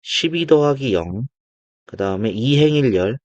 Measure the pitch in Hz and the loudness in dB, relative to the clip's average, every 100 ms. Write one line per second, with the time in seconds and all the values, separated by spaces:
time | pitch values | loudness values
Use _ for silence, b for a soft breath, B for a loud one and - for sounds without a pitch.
0 | - - 170 170 160 151 147 135 135 90 | -6 -4 -4 -4 4 4 4 0 0 -2
1 | 85 95 131 _ _ _ _ _ - - | -2 -8 -10 _ _ _ _ _ -20 -6
2 | 98 95 110 101 127 143 151 147 135 92 | -4 -2 -4 -2 0 2 4 2 2 2
3 | 92 131 | 0 -4